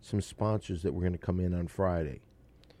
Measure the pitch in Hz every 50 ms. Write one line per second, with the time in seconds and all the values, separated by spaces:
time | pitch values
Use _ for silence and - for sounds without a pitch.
0 | - - - 104 95 - - - 107 107 110 107 - - 95 82 85 90 69 87
1 | 87 92 90 85 - - 90 90 90 90 90 87 85 82 - - 95 92 87 85
2 | 80 71 65 - - - - - - - - - - - - -